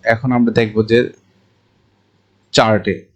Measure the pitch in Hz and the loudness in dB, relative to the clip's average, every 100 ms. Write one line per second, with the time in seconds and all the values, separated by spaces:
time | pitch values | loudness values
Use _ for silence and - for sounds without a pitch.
0 | - 113 131 123 117 113 113 107 107 117 | -2 -2 0 0 0 0 -2 -2 0 0
1 | 123 - _ _ _ _ _ _ _ _ | 0 -8 _ _ _ _ _ _ _ _
2 | _ _ _ _ _ - 117 107 98 92 | _ _ _ _ _ 0 2 0 -2 -8
3 | - | -10